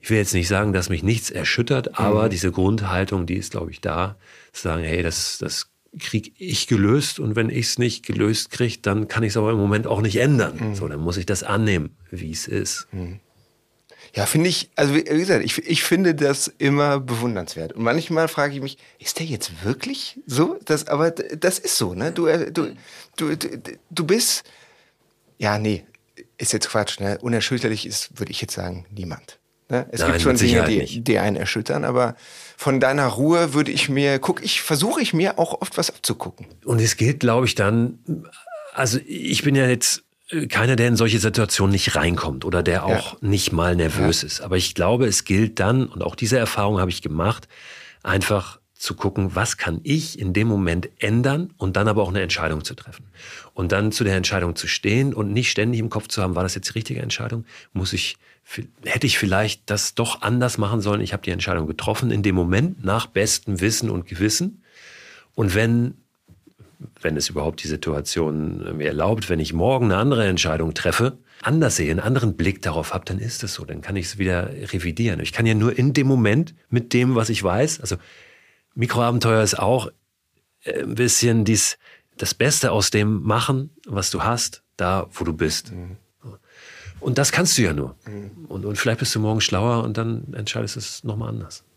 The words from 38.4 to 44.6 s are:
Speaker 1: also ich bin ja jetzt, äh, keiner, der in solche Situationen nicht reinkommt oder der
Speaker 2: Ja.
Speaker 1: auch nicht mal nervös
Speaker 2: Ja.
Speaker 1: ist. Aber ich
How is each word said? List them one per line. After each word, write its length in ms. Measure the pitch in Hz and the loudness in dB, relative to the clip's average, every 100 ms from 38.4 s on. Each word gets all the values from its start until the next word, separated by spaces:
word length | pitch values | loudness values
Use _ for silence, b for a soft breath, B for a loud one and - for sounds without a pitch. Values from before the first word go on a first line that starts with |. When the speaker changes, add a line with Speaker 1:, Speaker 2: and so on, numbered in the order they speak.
| - 659 605 | -16 -14 -12
Speaker 1:
also 240 | - 127 110 - | -2 0 0 -4
ich 360 | - - 113 | -8 -2 0
bin 100 | 143 | 2
ja 120 | 135 127 | 4 4
jetzt, 340 | 123 - - _ _ - | 2 0 -2 _ _ -8
äh, 160 | 165 131 | -6 -2
keiner, 300 | 95 120 127 | 2 4 4
der 120 | 120 | 4
in 80 | 113 | 4
solche 240 | 117 107 | 4 4
Situationen 520 | 107 - 107 - 98 | 2 2 0 2 4
nicht 240 | 98 - - | 4 2 2
reinkommt 480 | 82 87 82 65 | 0 0 -2 -4
oder 180 | 95 87 | -2 0
der 120 | 85 87 | 2 0
Speaker 2:
Ja. 20 | |
Speaker 1:
auch 380 | 85 90 - - | 2 0 -2 -6
nicht 300 | 101 101 - | 0 0 0
mal 240 | 82 87 87 | 0 2 2
nervös 440 | 80 73 76 - | 0 2 0 0
Speaker 2:
Ja. 40 | 76 | -2
Speaker 1:
ist. 140 | - | -8
Aber 140 | - | -2
ich 160 | 92 | 0